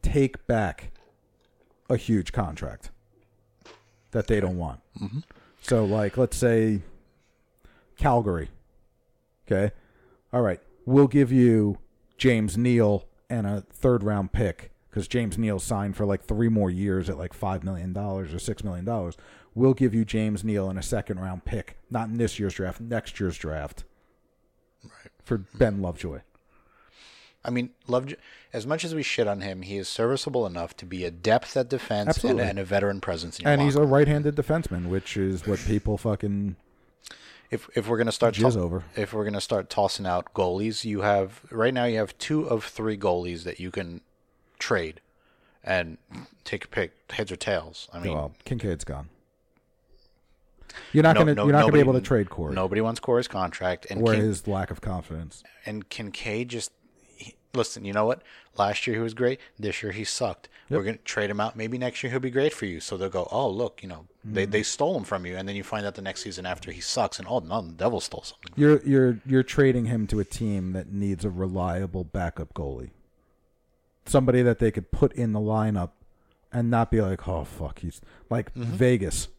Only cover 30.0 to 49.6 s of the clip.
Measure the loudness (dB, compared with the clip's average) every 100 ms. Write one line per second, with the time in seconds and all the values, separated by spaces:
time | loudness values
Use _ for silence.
30 | 0 0 -2 -2 -2 -4 -8 -10 -12 -6
31 | -6 -4 2 2 2 -2 0 -2 -2 -2
32 | 0 0 2 2 0 -2 0 2 2 -2
33 | -4 -4 -6 -2 2 4 6 6 6 6
34 | 6 4 2 0 0 0 0 -4 -2 -2
35 | -2 -2 0 0 -2 -2 0 0 0 0
36 | 0 -2 -2 -2 -2 -6 _ _ _ _
37 | -20 -20 -20 -20 _ -10 -4 -6 -2 0
38 | 0 4 2 4 2 4 0 -2 -6 -6
39 | -4 -2 -2 -4 -2 -2 -2 0 0 0
40 | -2 -2 -2 0 0 0 -2 -4 -4 0
41 | 2 2 2 -6 -12 0 2 2 0 0
42 | -2 -4 -2 -2 0 -2 -4 -6 -4 0
43 | 0 0 -2 -8 -8 -8 -8 -8 -8 -12
44 | _ _ _ _ _ _ -2 0 0 -8
45 | _ _ _ _ _ _ -2 0 -2 -10
46 | _ -18 -18 _ -8 -8 -6 -4 -4 _
47 | _ -8 -6 -6 -2 -2 -4 -16 -16 -8
48 | -4 -4 -6 -10 -8 -4 -4 -4 -6 -10
49 | -12 _ _ _ _ _